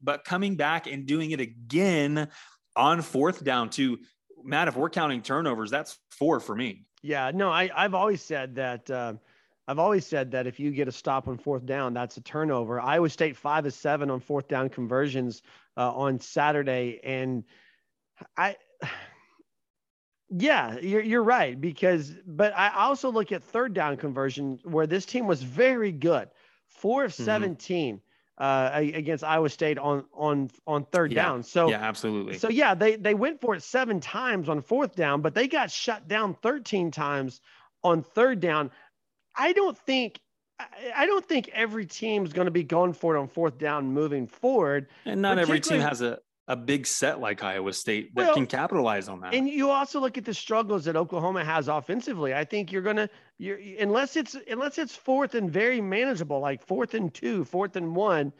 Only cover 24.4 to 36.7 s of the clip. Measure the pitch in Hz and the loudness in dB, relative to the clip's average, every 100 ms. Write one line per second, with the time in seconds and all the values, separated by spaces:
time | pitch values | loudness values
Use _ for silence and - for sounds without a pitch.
24.4 | 139 131 175 160 156 185 190 254 220 156 | -6 -6 -4 0 2 0 -2 -2 0 0
25.4 | 127 135 254 247 214 151 165 147 98 _ | -2 2 4 4 0 0 2 2 0 _
26.4 | _ _ _ - 196 262 254 - 123 214 | _ _ _ -6 -2 0 0 -2 -2 0
27.4 | 202 160 - 180 143 101 - _ _ - | 0 -4 -4 -2 -2 -4 -14 _ _ -4
28.4 | 135 135 131 147 151 156 151 156 156 160 | 0 2 2 0 -2 -2 -4 -4 0 2
29.4 | 156 - 156 143 143 143 139 - 151 143 | 2 0 0 0 0 -2 -4 -4 0 0
30.4 | 131 - - 147 139 180 160 156 - 127 | -2 -6 -4 -2 0 0 2 2 0 -2
31.4 | 117 175 165 107 110 107 113 107 101 92 | -2 2 4 2 0 -2 -2 -2 -4 -2
32.4 | 220 233 277 180 214 220 202 208 262 311 | 0 4 4 6 4 4 2 2 2 0
33.4 | 240 185 - 262 254 196 - 208 254 202 | -2 -2 0 0 0 -2 -4 -4 -2 -2
34.4 | 151 151 - 247 285 - 151 143 151 156 | 0 -2 0 0 0 0 2 2 2 0
35.4 | 262 311 214 - - 214 156 214 214 165 | 0 0 -2 -2 -4 -4 -2 0 0 0
36.4 | 220 294 233 | -2 -2 -2